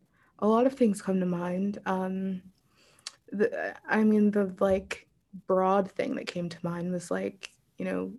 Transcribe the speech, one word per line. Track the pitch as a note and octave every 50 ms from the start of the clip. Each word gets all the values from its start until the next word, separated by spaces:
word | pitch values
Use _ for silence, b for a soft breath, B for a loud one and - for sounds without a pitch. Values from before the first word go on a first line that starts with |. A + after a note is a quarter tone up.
| _ _ _ _ _ _ _ -
A | G3+ G#3+
lot | A3 A3+ B3+
of | C4 C4+
things | - B3+ G#3+ G3 - -
come | F#3+ F#3+ F#3
to | F3+
mind. | F3+ F3 F3 F3 F3+ F3+ F#3 G3 G3+ G3+ - -
Um, | - F#3+ F#3 F#3 F#3 F#3+ F#3+ F#3+ F#3+ F#3+ F#3 - F#3 - _ B B B B B B B B B B B B _ -
the, | - G3+ G#3 - - - - - - - - -
I | A3 G#3+ A3
mean, | G#3+ G#3+ G#3+ G#3 G#3 G3+
the, | G3+ G3+ F#3+ F#3 -
like, | G3 G3 F#3+ G3 G3 - - - - _ _ _ _ _ - F#3 -
broad | - F#3+ F#3 F#3 F#3 F#3+ G3+ F#3+ F#3+ -
thing | - - - -
that | - -
came | - - F3+ F3 E3+
to | E3 - -
mind | E3+ E3+ F3 E3+ F3+ F3+
was, | F3 F3 -
like, | F#3 F#3+ G3 G3+ G3+ - - - - _ _ _ _ -
you | F#3
know, | F#3 F#3 F#3 F#3 F#3 G3+